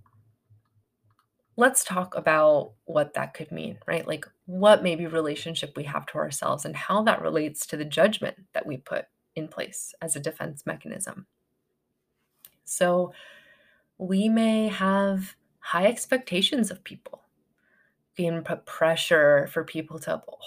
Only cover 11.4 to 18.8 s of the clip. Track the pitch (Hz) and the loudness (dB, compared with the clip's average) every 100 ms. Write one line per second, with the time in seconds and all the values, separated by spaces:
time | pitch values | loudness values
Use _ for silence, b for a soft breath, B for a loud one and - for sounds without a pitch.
11.4 | _ _ _ _ _ _ _ _ _ _ | _ _ _ _ _ _ _ _ _ _
12.4 | - _ - - 180 180 175 B B B | -20 _ -8 0 2 2 0 B B B
13.4 | B B B B B - 185 190 220 226 | B B B B B -10 -2 0 2 2
14.4 | 220 220 220 190 190 196 196 196 190 - | 2 2 0 0 0 2 2 0 -4 -14
15.4 | _ _ - 170 202 226 - 262 - 185 | _ _ -4 2 2 2 -2 -4 -2 0
16.4 | 214 285 202 190 - - - - _ _ | 0 2 0 -4 -14 -18 -18 -20 _ _
17.4 | _ _ _ _ _ _ _ - 170 165 | _ _ _ _ _ _ _ -4 -2 -2
18.4 | - - - - | -6 -8 -8 0